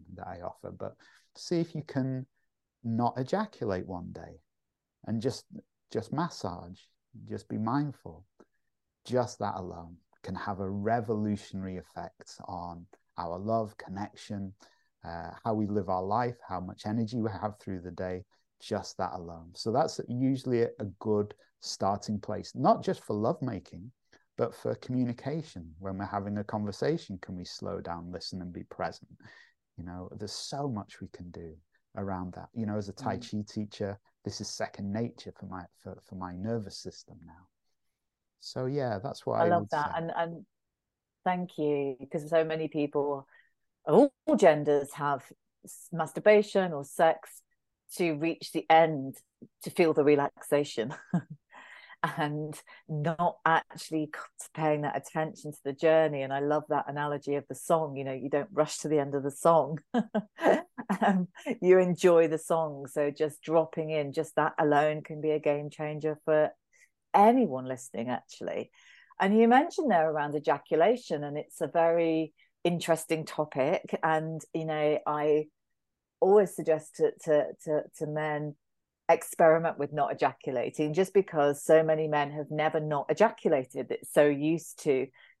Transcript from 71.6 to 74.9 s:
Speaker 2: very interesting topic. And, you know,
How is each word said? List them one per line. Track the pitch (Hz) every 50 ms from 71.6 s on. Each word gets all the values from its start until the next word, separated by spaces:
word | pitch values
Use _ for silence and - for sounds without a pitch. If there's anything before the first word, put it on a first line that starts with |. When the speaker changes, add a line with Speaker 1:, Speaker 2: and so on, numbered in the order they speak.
| 165
Speaker 2:
very | 143 - 170 165 165 165 170 165 165 160 160 160 151 _ _ _ _ _ _ -
interesting | 175 175 165 - - 165 160 - - 165 156 151
topic. | - - - 151 151 - 143 131 151 190 - - - - - -
And, | 160 160 156 160 160 160 156 - - -
you | 165 160
know, | 160 151 151 151 151